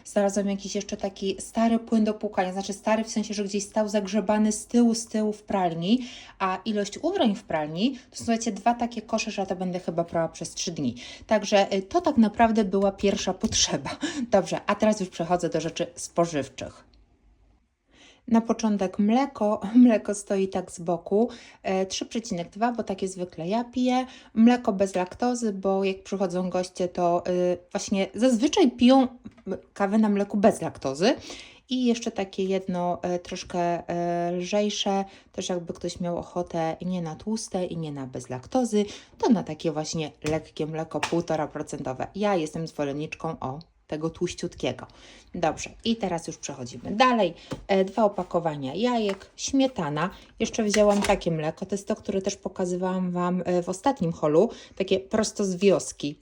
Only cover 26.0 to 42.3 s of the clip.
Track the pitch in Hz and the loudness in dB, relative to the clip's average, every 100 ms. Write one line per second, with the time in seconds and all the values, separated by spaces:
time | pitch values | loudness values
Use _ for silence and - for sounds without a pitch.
26 | - 196 190 180 185 185 180 - 180 180 | -6 -2 -2 -2 -2 -2 -2 -2 -4 2
27 | 175 175 175 180 180 180 - 202 - 196 | 2 2 2 0 2 0 -4 -8 -2 0
28 | 190 - 254 226 285 427 285 - 247 269 | 0 2 4 4 4 4 4 6 6 8
29 | 254 - - - - 185 - - 202 220 | 4 -2 -20 -14 -8 -8 -8 -2 2 4
30 | 214 202 202 214 196 180 160 - 139 139 | 4 4 2 4 4 4 -2 -4 -4 2
31 | 202 311 - - - - - 254 240 233 | 2 2 -4 -16 -18 -18 -6 0 2 0
32 | 233 220 190 - 190 190 185 180 175 170 | -2 -4 -4 -2 0 0 -2 -2 0 -2
33 | 180 175 - 185 - 180 175 170 - 175 | -2 -4 -4 -10 -6 -2 0 0 -2 -2
34 | 175 175 175 180 180 208 208 202 208 196 | -2 0 0 -2 0 0 0 0 0 0
35 | 196 - _ - 190 180 170 180 175 - | -2 -8 _ -10 -4 -4 -6 -8 -8 -6
36 | 175 170 170 175 175 170 160 160 180 185 | -4 -4 -6 -6 -4 -2 -2 -2 -4 -4
37 | 165 156 214 220 - 190 180 170 156 143 | -4 -6 -6 -6 -4 -4 -4 -6 -6 -8
38 | 131 127 123 127 - 254 233 208 202 - | -8 -10 -8 -10 -2 0 2 2 0 -4
39 | - - 392 196 160 156 165 151 156 165 | -18 -2 2 2 0 -4 -4 -2 -4 -4
40 | 151 - 151 156 160 - 156 160 160 151 | -6 -6 -2 -2 -4 -6 -6 -6 -6 -4
41 | - 170 170 156 143 151 151 147 135 127 | -2 -2 0 -2 -2 -6 -8 -8 -6 -6
42 | - 190 208 | -6 -2 0